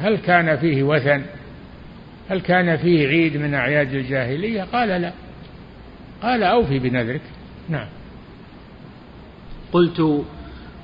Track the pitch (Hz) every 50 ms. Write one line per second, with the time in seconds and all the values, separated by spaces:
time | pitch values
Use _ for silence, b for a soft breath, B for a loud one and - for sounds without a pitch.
0 | 143 208 220 185 - 175 180 175 165 160 156 127 156 170 147 135 135 143 156 151
1 | 123 143 143 139 131 - - - - - - - - - - - - - - -
2 | - - - - - - 190 185 175 - 175 185 180 175 165 139 143 175 175 156
3 | 147 131 151 165 165 160 143 147 147 147 143 139 120 131 147 147 147 131 135 139
4 | 127 123 139 131 123 120 135 156 190 226 226 202 185 175 - 240 240 214 185 180
5 | 175 170 175 - - - - - - - - - - - - - - - - -
6 | - - - - - 233 254 233 202 175 220 240 226 135 139 135 123 127 123 127
7 | 117 113 127 151 - - - - - - - - - - 160 135 107 98 - -
8 | - - - - - - - - - - - - - - - - - - - -
9 | - - - - - - - - - - - - - - - 175 175 170 - -
10 | 160 156 147 147 131 - - - B B B B B B B -